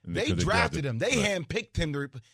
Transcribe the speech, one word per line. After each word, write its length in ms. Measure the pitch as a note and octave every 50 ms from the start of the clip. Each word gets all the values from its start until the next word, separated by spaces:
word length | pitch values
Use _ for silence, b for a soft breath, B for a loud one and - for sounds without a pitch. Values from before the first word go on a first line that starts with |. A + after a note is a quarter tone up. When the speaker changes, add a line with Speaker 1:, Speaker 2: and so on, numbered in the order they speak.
| b
Speaker 1:
And 120 | E2+ E2+
they 40 | -
Speaker 2:
they 60 | A3+
Speaker 1:
coulda 160 | D4 - - E3+
Speaker 2:
drafted 380 | E3+ G#3+ A#3 A#3 - D3+ D#3+ C#3+
Speaker 1:
drafted 20 |
Speaker 2:
him. 120 | C#3 A2+ A2+
They 180 | F3+ A#3+ C#4
Speaker 1:
Right. 300 | A#3 G3+ G#3 G3 F3+ D3+
Speaker 2:
handpicked 300 | - D#3+ A3+ A3+ - -
him. 160 | E3+ E3+ D#3 C#3+
To 60 | C#3+
rep-, 160 | C#3+ C3+ - B2+ b b